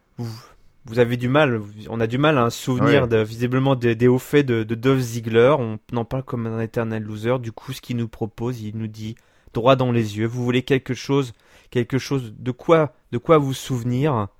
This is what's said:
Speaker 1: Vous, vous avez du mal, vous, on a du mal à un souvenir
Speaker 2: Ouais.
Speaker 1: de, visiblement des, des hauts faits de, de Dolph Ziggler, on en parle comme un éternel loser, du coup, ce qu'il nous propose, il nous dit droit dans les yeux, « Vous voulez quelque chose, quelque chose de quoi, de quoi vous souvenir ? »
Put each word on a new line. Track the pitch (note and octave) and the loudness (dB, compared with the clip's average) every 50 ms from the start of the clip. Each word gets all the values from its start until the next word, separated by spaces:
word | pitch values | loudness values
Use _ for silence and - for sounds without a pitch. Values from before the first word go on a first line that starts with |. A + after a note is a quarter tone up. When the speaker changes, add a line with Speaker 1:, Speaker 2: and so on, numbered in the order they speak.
| _ _ _ - | _ _ _ -12
Speaker 1:
Vous, | A#2+ A2+ A2 A#2 - - _ _ _ - _ _ - | -12 -12 -12 -16 -20 -20 _ _ _ -20 _ _ -14
vous | - A2 A#2+ | -4 2 2
avez | A#2+ A#2 B2 | 4 4 2
du | B2 B2 B2 | -2 0 2
mal, | C3 D3+ D#3 C3+ A#2+ | 4 4 4 4 2
vous, | A2 G#2 G2+ G#2 G#2+ G#2+ - | -2 -6 -10 -14 -16 -12 -8
on | A2+ A2+ | -4 -2
a | A2+ | -2
du | A2 A#2+ B2+ | 0 0 2
mal | D3 D#3 D#3 | 2 2 2
à | C3 A#2 | 2 2
un | A#2 | 0
souvenir | - - - - B2+ B2 G#2+ A#2 C#3+ C#3 | -2 -4 -4 -4 -2 0 2 4 4 2
Speaker 2:
Ouais. | B2+ A#2 | 2 2
Speaker 1:
de, | A2+ | 2
visiblement | A2 A2 G#2+ A2+ A2+ B2 B2 B2 C3 C3+ C3+ C3+ | 2 0 0 -4 -4 -2 0 0 2 2 2 0
des, | B2 A#2 A#2 A#2 | 2 2 0 2
des | A2+ B2 | 4 4
hauts | B2 B2+ C3 | 4 4 4
faits | - - - D3 C#3+ | 0 2 2 2 4
de, | C3 A#2 A2+ | 2 0 -2
de | A2 G#2+ A#2 | -2 -4 -4
Dolph | A#2 A2+ C3+ C3+ C3 | 0 2 2 2 2
Ziggler, | B2+ A#2 A2+ A#2+ A2 A2+ A2 A2+ A#2 C3 D3+ C#3 | 0 -2 -6 -6 -4 2 4 6 6 6 6 2
on | A#2+ A2 A2 G#2+ _ - B2 | 0 -4 -6 -10 _ -8 -6
en | A#2+ A2+ | -6 -6
parle | - C3 C3+ | -4 -6 -8
comme | C3 - - A#2+ A2+ | -6 -6 -8 -6 -6
un | A2+ A2+ A2+ | -6 -6 -6
éternel | A2+ A2 - A#2+ A2+ A2+ A2 A2 | -6 -4 -4 -4 -4 -4 -4 -6
loser, | G#2+ G#2 G#2+ G#2 G#2+ A#2 B2+ C3 | -6 -8 -8 -4 -2 -2 -2 -2
du | A#2+ A2+ | -4 -8
coup, | G#2+ - - - | -12 -14 -12 -12
ce | C3 - | -12 -12
qu'il | - - B2 | -8 -6 -4
nous | A#2 A#2 A2 | -4 -4 -6
propose, | - - A#2 G#2 - - A2+ B2 B2+ A2+ | -6 -8 -8 -8 -6 -6 -6 -6 -6 -6
il | G#2+ G#2+ G#2+ | -10 -10 -8
nous | A2 A2 | -8 -8
dit | G#2+ G#2+ A2 A2 A2 A2+ - _ _ _ _ _ - - | -8 -8 -10 -12 -12 -12 -14 _ _ _ _ _ -8 -4
droit | A#2 A2 B2+ C3+ | 2 4 4 4
dans | B2+ C3 B2 | 4 4 2
les | A#2+ A#2 A2+ G#2 G2+ G#2 | 2 0 0 0 -2 -2
yeux, « | A2 A#2 | -2 -2
Vous | A#2+ B2+ B2 | -2 -2 -2
voulez | B2 B2 B2+ | 0 0 0
quelque | B2+ - C#3 C3 - - B2 | 2 2 0 0 0 -4 -8
chose, | - - - C#3 C#3+ C3+ A#2+ - _ _ _ _ _ _ _ | -8 -2 0 0 0 0 -2 -8 _ _ _ _ _ _ _
quelque | - B2 A#2 - - | -4 -4 -2 0 -2
chose | B2+ - - C#3+ C3+ B2 A2 G#2+ - | -4 -2 -2 -4 -4 -4 -6 -14 -10
de | - B2+ | -8 -8
quoi, | B2 - - - E3 D#3+ D#3 C#3+ _ _ _ - | -8 -4 2 4 4 4 4 0 _ _ _ -8
de | - A#2 | -8 -4
quoi | - - E3 D#3 | 2 4 4 4
vous | C#3+ C3+ C3 | 4 0 -4
souvenir ? » | - - - C3+ A#2+ A#2 B2 B2 B2 C#3+ D#3 C3+ A2 G2+ G2 _ | -6 -6 -6 -6 -4 -2 -2 -2 0 0 0 0 -2 -4 -6 _